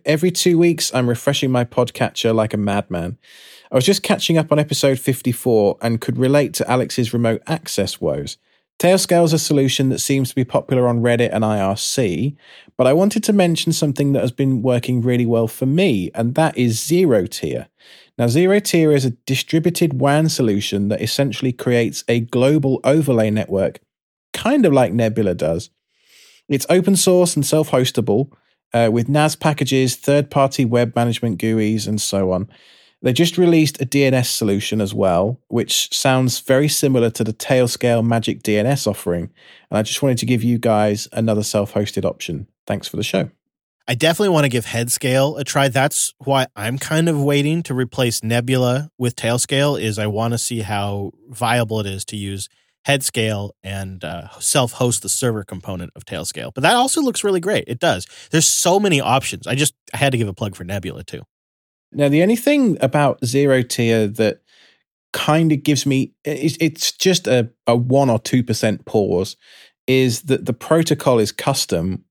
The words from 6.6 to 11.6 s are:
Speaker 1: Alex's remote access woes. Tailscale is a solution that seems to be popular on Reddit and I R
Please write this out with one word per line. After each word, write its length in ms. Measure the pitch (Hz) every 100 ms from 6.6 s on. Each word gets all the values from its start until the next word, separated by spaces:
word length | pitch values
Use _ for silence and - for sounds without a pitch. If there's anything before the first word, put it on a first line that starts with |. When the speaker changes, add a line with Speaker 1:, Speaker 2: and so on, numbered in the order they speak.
| -
Speaker 1:
Alex's 440 | 127 - - 113
remote 300 | 120 117 110 -
access 560 | 160 - - 95 -
woes. 360 | 85 71 73 - _ _ _ -
Tailscale 460 | 175 190 - 170 165
is 80 |
a 60 | 156
solution 500 | - 147 135 - 135
that 100 | -
seems 300 | - 135 127
to 60 | -
be 100 | 123
popular 420 | 135 - 127 123
on 140 | 117
Reddit 280 | 120 117 120
and 140 | 110 110
I 140 |
R 180 | 107